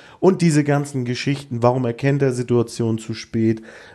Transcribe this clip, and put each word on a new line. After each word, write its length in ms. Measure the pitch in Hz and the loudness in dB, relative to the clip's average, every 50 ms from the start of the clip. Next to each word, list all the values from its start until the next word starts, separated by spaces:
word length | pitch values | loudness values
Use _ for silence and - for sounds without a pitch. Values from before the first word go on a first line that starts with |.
| - - - _ | -20 -20 -6 _
Und 220 | 170 185 190 - | 2 2 4 4
diese 220 | 170 170 147 151 139 | 2 4 4 2 2
ganzen 400 | 143 143 143 143 143 - 131 123 | 2 0 0 -2 -4 -6 -6 -4
Geschichten, 600 | 120 123 - - 139 143 139 - - 127 117 120 | -4 -6 -4 -2 -4 -4 -4 -6 -8 -4 0 2
warum 200 | 123 127 131 127 | 2 2 2 -2
erkennt 360 | 117 117 - 135 139 143 139 | -2 -4 -2 0 0 2 2
er 100 | 139 131 | 0 0
Situationen 680 | 123 123 120 120 120 120 113 113 - - 117 113 113 110 | 0 -2 0 2 2 2 2 0 -4 -4 -2 -2 -2 -4
zu 140 | - - 110 | -4 -8 -10
spät? 460 | - - - - 113 110 113 110 110 - - - - - - | -10 -10 -6 -2 0 0 0 0 -2 -6 -16 -20 -20 -20 -20